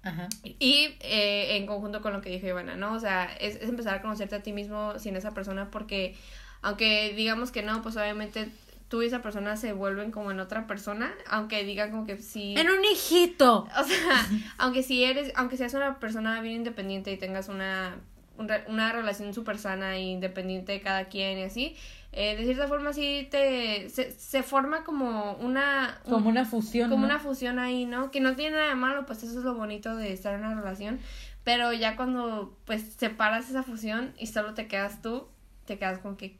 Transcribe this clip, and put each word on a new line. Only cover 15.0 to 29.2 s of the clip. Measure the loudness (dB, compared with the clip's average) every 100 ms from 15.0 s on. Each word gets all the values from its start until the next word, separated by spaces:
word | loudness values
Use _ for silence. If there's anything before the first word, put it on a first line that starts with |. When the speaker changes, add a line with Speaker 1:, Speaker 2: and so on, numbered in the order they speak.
Speaker 2:
eres, | 4 4 0 0
aunque | 0 0
seas | -2
una | 2 0 0
persona | -4 -2 0 0
bien | -2 -4
independiente | -4 -4 -4 -4 -4
y | -4
tengas | -4 -4 -4
una, | -4 -2 -2 -4 -8 -14 -20 -20 -10
un | -2
re-, | -2 0
una | 0 2
relación | 2 -2 -2 -4
súper | -6 -4 -4
sana | -2 -2 -2 -2
e |
independiente | -2 -2 -4 -4 -4 -4 -4
de | -4
cada | 0 -2
quien | -2 -4 -2 -2
y |
así, | -4 -4 -4 -6 -16 -16 -12
eh, | -2 -2 0
de | 0
cierta | 2 2
forma | 0 0
sí | 0 0 -2 0
te, | 4 4 4 0 -2 -4
se, | -4 -4
se | -6 -2 -2
forma | 4 2 4 -2
como | -2 -2 0 0 -4
una, | -4 -2 2 2 2 0 -4 2
un |
Speaker 1:
Como | 4 6
una | 6 4
fusión, | 0 0 2 4
Speaker 2:
como | 6
Speaker 1:
¿no? | 6
Speaker 2:
una | 4
fusión | 0 -2 0 0
ahí, | 0 0
¿no? | -2 -2 -2
Que | 4
no | 4
tiene | 4 0 2
nada | 2
de | 4
malo, | 2 0
pues | -4 -8